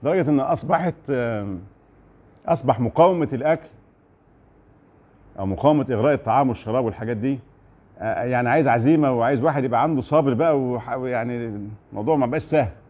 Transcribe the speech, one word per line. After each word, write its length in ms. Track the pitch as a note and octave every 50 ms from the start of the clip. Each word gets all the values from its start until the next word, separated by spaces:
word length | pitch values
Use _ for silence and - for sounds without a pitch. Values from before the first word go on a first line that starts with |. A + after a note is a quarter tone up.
| -
لدرجة 280 | C#3 E3+ F#3+ E3 C3
إن 100 | D3+ C#3
أصبحت، 540 | C3 C#3+ E3+ - - C#3 - E3 F3 F3+ - - - -
آم، 500 | C#3+ B2+ A#2+ A#2 A#2 G#2+ G2+ G2+ G2 F2+ F#2+ G2+ _ _ _ _ _ _ - _ _ _ _ _ _ _ _
أصبح 340 | - E3+ D#3 - B2 A#2+ G#2+
مقاومة 480 | B2 A2+ - - E3 F#3 F#3+ F3 D#3 B2+ C#3
الأكل 360 | B2 B2+ D3+ D#3+ D#3 - - - - _ _ _ _ _ _ _ _ _ _ _ _ _ _ _ _ _ _ _ _ _ _ _ _ _ _ _ _ _ - - F2
أو 80 | G2
مقاومة 400 | F#2+ G2 - - C#3+ D#3 D3 C3 C3
إغراء 240 | C3 G#2 A2+ D3 D3
الطعام 340 | C3 - A2+ A2 C3 C#3+ C3
والشراب 360 | A#2 - - A2 A2 B2+ B2+
والحاجات 320 | A2+ G2 - A#2 A2+ A#2+
دي، 240 | G#2+ G#2+ C3+ C#3 B2+ - - _ _ _ _ - _ _ _ _ -
آه، 260 | - A2 G#2 E2 A2+
يعني 240 | B2 B2+ A#2+ B2 A#2+
عايز 200 | B2 D#3 D#3 C3
عزيمة 440 | A#2+ A#2+ A2+ C3+ D#3+ E3 D3+ C#3 C3
وعايز 300 | A#2+ A2+ B2 C#3+ B2 A#2+
واحد 220 | D#3+ D3 C#3+ B2+
يبقى 180 | C3 A#2 A2+ B2+
عنده 180 | D#3 E3+ C3+
صبر 340 | B2 - D3 D#3 D#3 C3+ B2
بقى 260 | A2+ D#3 E3 D#3 C#3
وح-، 360 | C3 B2 B2 A#2+ G#2+ - B2
ويعني 400 | C3 B2+ B2+ B2 A#2 A2+ A#2+ B2 A#2+ A#2 A#2 G#2+ G2+ G2+ G#2 G#2+ - _ _ -
الموضوع 240 | G#2 G#2+ B2 D#3+
ما 100 | D3 C3
بقاش 160 | A#2 B2+ - A#2
سهل. 300 | - - D#3 C3+ G2+ - - - -